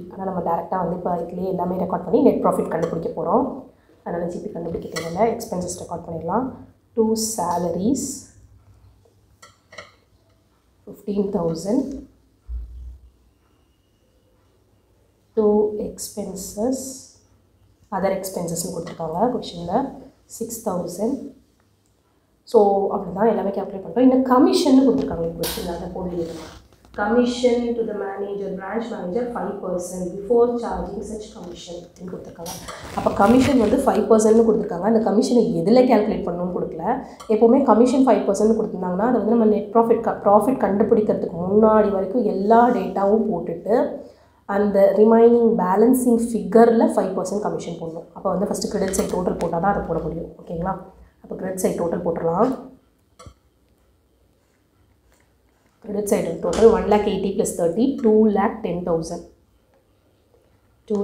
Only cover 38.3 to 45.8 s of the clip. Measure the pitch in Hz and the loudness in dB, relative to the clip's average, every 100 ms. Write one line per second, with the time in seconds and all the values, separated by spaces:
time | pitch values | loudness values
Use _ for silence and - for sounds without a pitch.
38.3 | 196 214 214 - - 180 180 233 233 208 | 2 2 2 -2 -4 -4 -2 0 2 2
39.3 | 233 214 208 - 226 226 226 208 - 202 | 4 4 2 2 2 4 2 0 0 4
40.3 | 208 262 - 196 202 202 220 214 - - | 4 4 0 0 0 2 2 2 -2 -4
41.3 | 170 180 214 220 214 208 190 196 247 208 | -6 0 4 6 6 4 0 -2 -2 -2
42.3 | 190 202 226 247 196 185 196 202 220 - | -2 4 4 4 2 -2 0 2 2 0
43.3 | 170 170 165 185 247 302 - - - _ | -4 -6 -8 0 0 0 -6 -14 -20 _
44.3 | _ - 202 208 196 196 208 220 226 233 | _ -4 0 2 4 4 6 6 8 6
45.3 | 240 226 - 180 196 | 6 4 2 0 4